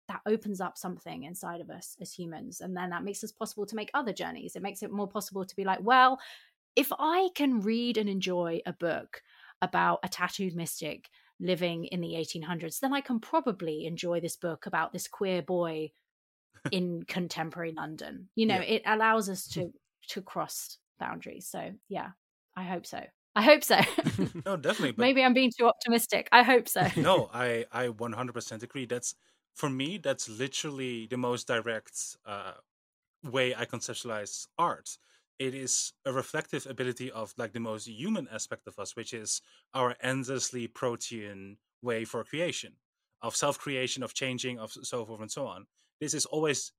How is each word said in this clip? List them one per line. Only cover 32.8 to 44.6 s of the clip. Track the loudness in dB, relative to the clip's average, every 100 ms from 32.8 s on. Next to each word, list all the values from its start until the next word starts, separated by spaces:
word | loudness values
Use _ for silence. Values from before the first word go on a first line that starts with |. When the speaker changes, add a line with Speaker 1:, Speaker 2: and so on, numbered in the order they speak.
| _ _ _ _
Speaker 2:
way | -4 0 0
I | 0 -4
conceptualize | -6 -6 -8 -6 -6 -6 -10 -8 0
art. | 0 0 -8 -16 _ _ _ -6
It | -6
is | -4 -2 -2 -2 -6
a | -4
reflective | -2 -2 -4 -4 -6 -6
ability | -4 -4 -4 -6
of, | -8 -8 -8
like, | -8
the | -6
most | -6 -6 -8
human | -6 -2 -2 -4
aspect | -8 -8 -10 -10
of | -10
us, | -10
which | -10 -8
is | -8 -4 -4 -6 _ _
our | 0 0 2
endlessly | 0 0 -2 -2 -4 -4 -8
protean | -4 -4 -2 -6 -8 -10 -12 -14 -18 _ _
way | -4 -2
for | -4 -6
creation, | -6 -4 -2 -4 -8 -16 _ _ _ _
of | -4
self-creation, | 0 2 2 -2 -2 -2 -2
of | -6
changing, | -4 -4 -2 -4
of | -6